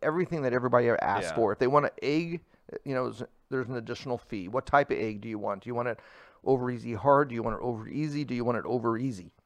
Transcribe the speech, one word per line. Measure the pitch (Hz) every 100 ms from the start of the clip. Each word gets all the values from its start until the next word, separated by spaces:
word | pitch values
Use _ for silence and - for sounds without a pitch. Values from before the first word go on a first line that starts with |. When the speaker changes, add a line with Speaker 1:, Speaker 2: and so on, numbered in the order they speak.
Speaker 1:
everything | 151 160 175 170
that | 135
everybody | 123 123 123 120
ever | 113
asked | - 101 90
Speaker 2:
Yeah. |
Speaker 1:
for. | 80 110
If | 104
they | 127
want | 143
an | 143 -
egg, | 127 151 170 170 - _ - -
you | -
know, | 131 123
there's, | 110 - _ _
there's | 135 120
an | 127
additional | 113 120 135 120
fee. | - 107 90
What | 123
type | - 143 143
of | -
egg | 110 107
do | 110
you | 107
want? | 104 98
Do | 113
you |
want | 120 120
it | 110 - - - -
over | - 131 123
easy | 120 117
hard? | 110 127 139 147
Do |
you | 117
want | 113 107
it |
over | 120 113 110
easy? | 139 151 143
Do | 135
you | 123
want | 120 120
it |
over | 82 123 113 113
easy? | 131 104 85 _